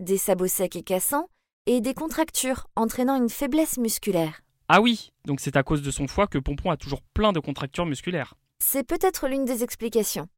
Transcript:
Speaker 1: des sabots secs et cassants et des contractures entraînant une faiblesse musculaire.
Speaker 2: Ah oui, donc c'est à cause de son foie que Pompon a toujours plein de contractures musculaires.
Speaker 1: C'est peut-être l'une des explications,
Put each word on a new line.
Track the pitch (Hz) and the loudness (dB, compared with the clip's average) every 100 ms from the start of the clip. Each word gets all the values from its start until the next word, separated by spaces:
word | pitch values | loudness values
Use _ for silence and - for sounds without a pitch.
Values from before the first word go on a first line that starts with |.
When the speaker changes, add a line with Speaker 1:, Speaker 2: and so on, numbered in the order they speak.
Speaker 1:
des | 175 190 | -2 0
sabots | - 185 185 | 2 0 0
secs | - 180 175 | 0 -2 -4
et | |
cassants | 160 185 - 285 349 _ _ _ - | -2 -2 0 -2 -4 _ _ _ 0
et | 247 | 2
des | 226 | 2
contractures | 262 320 320 320 - 254 262 - | -2 -4 -2 -2 0 -2 -2 -4
entraînant | - 226 - 254 269 | -2 -2 2 2 2
une | 240 | 2
faiblesse | - 277 311 311 - | 0 0 2 2 0
musculaire. | 226 - - 180 160 156 _ _ - | -2 -2 0 2 0 -2 _ _ 4
Speaker 2:
Ah | 175 | 6
oui, | 240 226 - _ - | 6 2 -4 _ -4
donc | 139 | -4
c'est | - 139 | 0 0
à | |
cause | 135 156 | 2 0
de | 143 | -2
son | - 139 | -4 -4
foie | - 202 | 0 0
que | - | 0
Pompon | 135 143 185 | -2 -4 -2
a | 156 | -4
toujours | - 139 - | -4 -8 -6
plein | - 214 | 0 2
de | 165 | 2
contractures | 143 139 135 - | -2 -6 -6 -4
musculaires. | 170 131 - 180 123 - _ - | -2 -4 -4 -4 -4 -10 _ -4
Speaker 1:
C'est | - 269 | -2 -2
peut-être | 254 339 381 - 269 | -2 0 0 0 -2
l'une | 269 | 0
des | 262 247 | 0 -2
explications, | 240 - 226 226 208 185 151 | -4 -4 -2 0 0 -2 -8